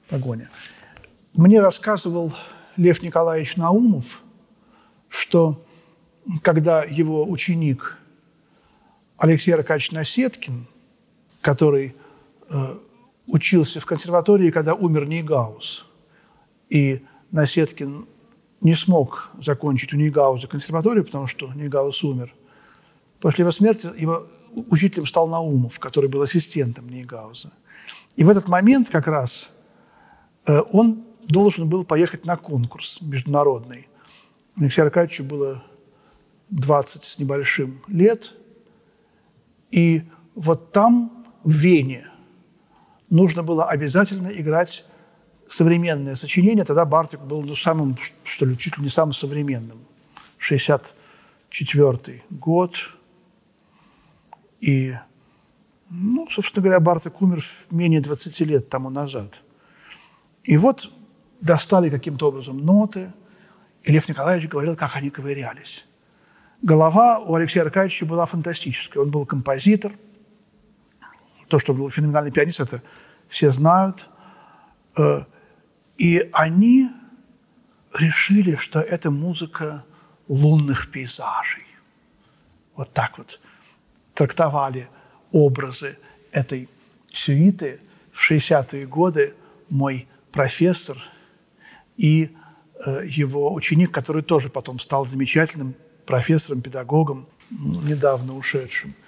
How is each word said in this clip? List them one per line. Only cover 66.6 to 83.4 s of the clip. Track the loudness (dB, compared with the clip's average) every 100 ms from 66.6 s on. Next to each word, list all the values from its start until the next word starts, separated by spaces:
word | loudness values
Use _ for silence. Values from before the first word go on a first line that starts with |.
Голова | 4 6 6 6 6 4
у | 0 -2
Алексея | 0 0
Аркадьевича | 0 0 -2 -4 -4
была | -2 -2
фантастическая. | -4 -6 -8 -8 -10 -8 -4
Он | -2
был | -2 -4
композитор. | -6 -4 0 2 2 -2 -12 _ _ _ _ _ _ _ _ _ _ -20 _ _ _ _
То, | 0
что | 0
он | -4
был | -4
феноменальный | -2 0 0 0
пианист, | 0 0 -2
это | -8 -8 -16 -20 _ _ _
все | 2 2
знают. | 4 4 4 2 -4 -18 _ -20 _ _ _ _ _ _ 0
Э, | 2 0 -6 _ _ _ _ _ _ 0
и | 2 2 0
они | 0 2 4 6 6 4 -4 -20 _ _ _ _ _ _ _ _ -2
решили, | 0 0 2 4 2 -2
что | -4 -4
это | -2 -4 -2
музыка | -4 -4 -6 -10 -10 -10 -12 -18 _ _ _ -4
лунных | 2 4 4 2 -2 -6
пейзажей. | -12 -14 -10 -6 -6 -6 -10 -14 _ _ _ _ _ _ _ _ _ _ -14
Вот | -6
так | -4 -4 -8
вот | -20 -20